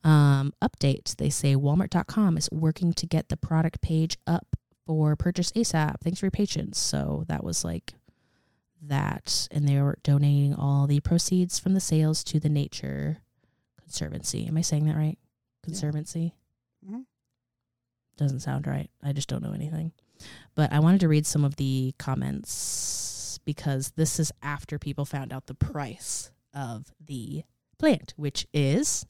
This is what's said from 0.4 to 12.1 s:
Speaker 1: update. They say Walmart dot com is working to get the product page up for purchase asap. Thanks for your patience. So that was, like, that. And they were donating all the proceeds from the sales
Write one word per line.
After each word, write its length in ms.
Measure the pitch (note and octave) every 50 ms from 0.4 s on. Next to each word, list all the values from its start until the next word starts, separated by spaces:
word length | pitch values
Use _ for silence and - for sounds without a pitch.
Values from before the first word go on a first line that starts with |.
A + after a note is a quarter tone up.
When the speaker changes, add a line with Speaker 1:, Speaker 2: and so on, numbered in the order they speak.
| C#3 C#3+ - _ -
Speaker 1:
update. 540 | C#3 - - - C#3 C3+ - - - -
They 140 | - - D3
say 260 | C#3+ - - C#3+ C#3
Walmart 340 | C3+ C#3 C#3+ D3 E3+ - -
dot 160 | - F3 -
com 300 | - - A3 G#3+ F#3+ E3
is 120 | D#3+ D3+ - -
working 400 | D#3 D#3 D#3 D#3+ - F3+ E3+ E3+
to 120 | - -
get 240 | E3 - D#3+ - _
the 60 | D#3+
product 440 | - - - E3 D#3+ D#3+ D#3+ - -
page 360 | - - E3 D#3+ D#3+ D#3+ - - _ -
up 180 | E3 E3+ - _ - - _ _ _ _ _
for 300 | - D#3+ D#3 D3+ D3+ D3+
purchase 340 | - - F3+ F3 - F3 - -
asap. 440 | A3+ A#3 - - D#3+ D3+ D3+ C#3 D3 -
Thanks 160 | E3+ F3 -
for 60 | -
your 40 | F#3+
patience. 480 | - - G#3 G3 - - - - - -
So 460 | - - - - C#2+ C#2+ D2 D2 -
that 160 | - D#2 D2 -
was, 220 | E2+ E2 - -
like, 300 | E2+ E2+ D#2+ _ - - _ _ _ _ _ _ _ _ _ _ _ _ _ _ _ _ _
that. 680 | D#3+ D3 C#3 C#3 D3 - - - - - - - - -
And 180 | - D3+ D3 C#3+
they 120 | C#3 C#3
were 180 | C#3 C#3 C#3 - _
donating 500 | - C#3+ C#3+ C#3+ C#3+ C#3+ C#3+ C#3+ C#3+ C#3
all 320 | - - C#3 C#3 C#3 C#3
the 140 | C#3 C#3+ C#3+
proceeds 580 | - - E3+ E3+ - - F#3 F#3 F3+ F3 - -
from 160 | - F#3+ F#3+
the 60 | F#3+
sales 420 | - - D#3+ D#3 D#3 D#3